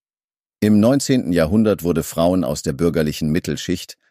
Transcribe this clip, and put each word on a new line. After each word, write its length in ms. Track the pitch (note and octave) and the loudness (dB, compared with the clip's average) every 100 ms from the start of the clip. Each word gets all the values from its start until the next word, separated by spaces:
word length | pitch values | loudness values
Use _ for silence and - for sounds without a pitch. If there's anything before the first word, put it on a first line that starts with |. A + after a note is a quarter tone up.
| _ _ _ _ _ _ | _ _ _ _ _ _
Im 220 | G#2+ G#2 | 2 4
neunzehnten 500 | A2+ C#3 - C3 D#2 | 4 2 0 -2 0
Jahrhundert 520 | E2+ D#2 A2 G#2+ F2 | 0 2 2 2 0
wurde 200 | E2+ E2 | 0 -2
Frauen 400 | - D#2+ E2+ F#2 | -2 0 0 2
aus 180 | C2+ D2+ | -2 -4
der 100 | E2 | -6
bürgerlichen 560 | C#2 E2+ D2+ D#2 - D2+ | -2 0 0 -2 -2 -2
Mittelschicht, 680 | E2+ - D2 - F2+ - - _ | -2 -4 -6 -6 -6 -8 -20 _